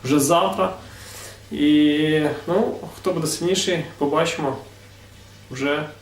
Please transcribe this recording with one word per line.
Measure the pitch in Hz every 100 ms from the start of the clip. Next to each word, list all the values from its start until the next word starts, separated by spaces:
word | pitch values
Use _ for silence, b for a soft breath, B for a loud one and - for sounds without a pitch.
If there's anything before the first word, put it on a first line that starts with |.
вже | 123 147
завтра. | 135 170 190 190 185 - B B B B B B -
І, | - 147 151 151 151 156 156 147 - -
ну, | 185 240 - 165 -
хто | 185
буде | 170 156
сильніший, | - 170 190 - 170 - -
побачимо | 143 151 165 - 143 - - - - - - - - - -
вже | 131 139 151 151 -